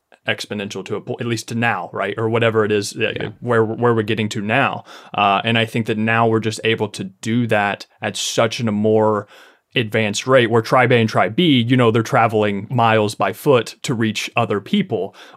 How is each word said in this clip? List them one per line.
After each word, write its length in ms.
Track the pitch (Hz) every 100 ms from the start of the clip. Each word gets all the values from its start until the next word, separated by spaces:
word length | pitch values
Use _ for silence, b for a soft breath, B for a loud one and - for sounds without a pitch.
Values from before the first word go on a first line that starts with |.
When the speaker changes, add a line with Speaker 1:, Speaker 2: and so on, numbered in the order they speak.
| _ _ -
Speaker 1:
exponential 580 | 107 - 104 101 98 95
to 100 | 101
a 60 |
po-, 160 | 104 123
at 60 | 117
least 220 | 113 -
to 80 | 117
now, 340 | 117 101 85
right? 220 | 104 101 -
Or 140 | 113
whatever 340 | 117 117 110
it 80 | 104
is 200 | 107 104
that 240 | - 107 -
Speaker 2:
Yeah. 100 | - -
Speaker 1:
where, 240 | 120 113
where 320 | 110 113 120 113
we're 80 |
getting 260 | 107 110 107
to 120 | 113
now. 420 | 104 123 117 107 B B B
Uh, 280 | - 101 98
and 140 | 113 113
I 80 | 113
think 220 | 120 110
that 100 | 107
now 300 | 110 113 117
we're 120 | 110
just 220 | 107 104
able 260 | 113 113 107
to 160 | - 98
do 420 | - 110 117 117
that 400 | 107 101 98 - b
at 140 | 107 101
such 440 | - - 117 -
an, 80 | 117
a 40 |
more 560 | 104 107 110 107 104 104 B B B B 131
advanced 520 | 110 110 107 98 127
rate, 240 | 131 117
where 100 | 117
Tribe 300 | 110 135 123
A 60 | 123
and 120 | 110
Tribe 260 | 120 92 113
B, 260 | 180 131
you 160 | 117 127
know, 120 | 117
they're 140 | 113
traveling 640 | 113 127 113 107 104 98 -
miles 460 | 123 113 113 104 -
by 180 | 98
foot 420 | 95 147 127 - -
to 120 | - 117
reach 340 | 110 104 - -
other 240 | 113 101
people, 560 | - 202 190 107 95 B B